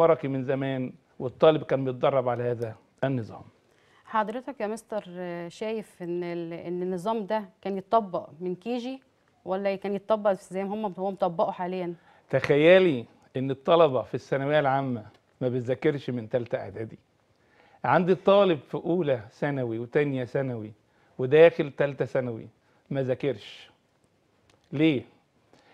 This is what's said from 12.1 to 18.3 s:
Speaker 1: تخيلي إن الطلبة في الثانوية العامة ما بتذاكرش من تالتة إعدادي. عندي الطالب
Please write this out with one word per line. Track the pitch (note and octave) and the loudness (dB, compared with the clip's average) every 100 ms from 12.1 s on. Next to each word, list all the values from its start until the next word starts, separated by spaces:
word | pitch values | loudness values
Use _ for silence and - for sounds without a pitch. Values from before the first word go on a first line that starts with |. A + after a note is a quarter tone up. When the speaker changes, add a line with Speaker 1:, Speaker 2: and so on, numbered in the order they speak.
| _ _ | _ _
Speaker 1:
تخيلي | C3+ C3+ D3 D#3+ F#3+ F#3 C3 A2+ _ _ C3 | -2 2 6 8 8 8 2 -6 _ _ -6
إن | C3+ | -4
الطلبة | C3+ - E3+ D#3+ B2+ | -4 2 6 6 4
في | - | -4
الثانوية | - - C#3 C3+ D3+ | -8 -4 -4 2 2
العامة | C#3 C3+ C#3 A#2+ A2 _ _ _ | 2 0 0 -4 -8 _ _ _
ما | B2+ | -4
بتذاكرش | B2 A#2+ B2+ D#3+ C#3+ C3+ | -2 -4 -2 0 -2 -6
من | B2 A2+ | -8 -4
تالتة | B2+ A#2 B2+ | -4 -4 -6
إعدادي. | G#2 G2 A2+ - _ _ _ _ _ _ _ _ | -8 -12 -12 -14 _ _ _ _ _ _ _ _
عندي | - D3 F3+ | 0 2 2
الطالب | F#3 - | 2 4